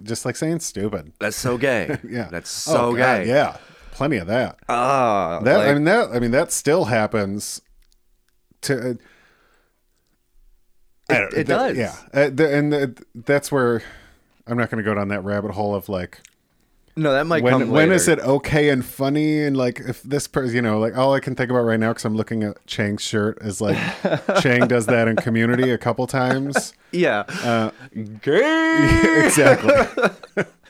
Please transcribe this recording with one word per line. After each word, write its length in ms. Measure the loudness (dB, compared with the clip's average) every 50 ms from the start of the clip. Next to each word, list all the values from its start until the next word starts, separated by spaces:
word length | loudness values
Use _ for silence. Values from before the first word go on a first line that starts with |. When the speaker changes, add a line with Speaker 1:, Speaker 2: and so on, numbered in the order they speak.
Speaker 1:
just 220 | -10 -10 -8 -6 -6
like 120 | -8 -6
saying 240 | -4 -4 -4 -4 -4
stupid. 520 | -6 -8 -8 -6 -6 -6 -6 -8 -10 -14 -10 -8
Speaker 2:
That's 180 | -6 -6 -6
so 220 | -4 -4 -4 -2 -2
gay. 400 | 0 0 0 0 -2 -4 -6 -8
Speaker 1:
<laughs> 60 | -10 -10
Yeah. 200 | -8 -8 -8 -8
Speaker 2:
That's 360 | -10 -10 -10 -10 -12 -8 -4 0
Speaker 1:
Oh, 40 | 0 2 2 0
Speaker 2:
so 40 | 0
Speaker 1:
God, 280 | 2 2 2 2 0 0
Speaker 2:
gay. 40 | 0
Speaker 1:
yeah. 300 | 2 2 0 0 -4 -8 -16 -20 -20 -20 -20 -16
Plenty 240 | -8 -6 -4 -2 -2
of 100 | -4 -4 -2
that. 300 | -2 -2 -2 -4 -6 -10 _ -4
Speaker 2:
Ah, 680 | -2 -2 0 0 2 2 2 2 2 0 0 -2 -4 -2
Speaker 1:
That, 160 | 0 2 4 4
Speaker 2:
like 100 | 4 2
Speaker 1:
I 60 | 2
mean, 100 | 2 2
that, 240 | 2 2 2 0 0
I 60 | -2 -2
mean, 120 | -2 0
that 200 | 2 0 0 0
still 360 | -4 -2 0 2 2 2 2
happens 760 | 2 2 0 0 0 0 -2 -2 -2 -4 -6 -8 -10 -12 -14 -16 _ _ _ _ _ _ _ _ _ _ _ _ _ _ _ _ _ _ _
to, 280 | -6 -4 -4 -4 -4 -6
uh, 40 | -8 -8 -12 _ _ _ _ _ _ _ _ _ _ _ _ _ _ _ _ _ _ _ _ _ _ _ _ _ _ _ _ _ _ _ _ _ _ _ _ _ _ _ _ 0
I 60 | 0
Speaker 2:
It, 40 | 0
Speaker 1:
don't, 140 | 0 0 -2 -4
Speaker 2:
it 60 | -2 0
Speaker 1:
that, 200 | 0 0 0 0 -2
Speaker 2:
does. 20 |
Speaker 1:
yeah. 200 | -2 -4 -4 -6 -10 -16 -4
Uh, 180 | 0 2 2 2
the, 220 | 2 2 2 2 2
and 160 | 2 2 2
the, 320 | 0 0 -2 -2 -6 -10 -20 -20 -20
that's 360 | -8 -2 0 0 0 0 0
where 320 | 0 2 2 2 2 0 -4 -8 -16 -20 -20 -20 _ _ _ _ _ _ _
I'm 100 | -6 -4
not 140 | -4 -2 -2
gonna 140 | -4 -2 -2
go 100 | -2 0
down 140 | 0 -2 -2
that 160 | -4 -4 -4
rabbit 260 | -4 -4 -4 -4 -4
hole 220 | -4 -4 -2 -2 -2
of, 140 | -4 -4 -4
like, 320 | -6 -6 -6 -8 -12 -18 -20 -20 _ _ _ _ _ _ _ _ _ _ _ _ _
Speaker 2:
No, 160 | -2 0 0
that 140 | 2 0 0
might 160 | 0 0 2
Speaker 1:
when, 100 | 2 4
Speaker 2:
come 80 | 4 2
Speaker 1:
when 260 | 2 2 4 4 4 4
Speaker 2:
later. 40 | 4
Speaker 1:
is 120 | 4 4
it 140 | 4 2 2
okay 480 | 2 2 0 0 0 0 2 2 4 4
and 160 | 2 2 -2
funny? 580 | -4 -6 -4 -2 0 0 0 0 0 0 0
And, 140 | 0 0 0
like, 240 | 0 0 -2 -4 -4
if 220 | -8 -8 -8 -8 -8
this 240 | -6 -4 -4 -4 -4
person, 260 | -4 -4 -2 0 0
you 80 | 0
know, 160 | 0 2 2 2
like, 180 | 0 0 0
all 160 | 0 2 2
I 60 | 2 0
can 140 | -2 -4 -4
think 160 | -4 -2 0
about 120 | 2 2
right 180 | 2 2 2 2
now, 120 | 2 0
'cause 120 | -2 -2 -4
I'm 100 | -2 -2
looking 280 | -2 -2 -2 -4 -4 -4
at 200 | -4 -6 -10 _
Chang's 360 | -8 -4 -4 -2 -2 -2 -4
shirt, 360 | -4 -4 -2 0 0 0 -2 -4
is, 180 | -8 -8 -6 -2
like, 160 | -2 -2 -2
Speaker 2:
<laughs> 640 | -2 -4 -6 -6 -4 -4 -2 -2 -2 -2 0 0 2
Speaker 1:
Chang 280 | 2 4 4 4 4 2
does 180 | 2 0 2
that 220 | 2 2 2 2 2
in 80 | 0
Community 540 | -2 -2 0 0 0 2 2 2 0 0 0
a 60 | 0 -2
couple 280 | -2 -4 -4 -4 -4
times. 680 | -4 -2 -2 0 0 0 -2 -2 -2 -2 -4 -4 -4 -8 _ _ _
Speaker 2:
Yeah. 320 | -2 0 0 2 0 0 -2 -6 -8 -6
Speaker 1:
Uh, 280 | -2 0 0 0 0 -2 -6 -10 -18 -16 -14 -12 -12 -12 -14 -6
Speaker 2:
Gay. 1000 | -2 0 2 4 4 4 2 2 2 2 2 4 4 4 6 6 4 4 4 4 4
Speaker 1:
<laughs> 20 |
exactly. 460 | 4 4 6 6 6 6 6 6 4
Speaker 2:
<laughs> 720 | 4 4 2 0 0 -2 -2 -2 -2 -6 -14 -10 _ -6 -6 -6 -10 _ _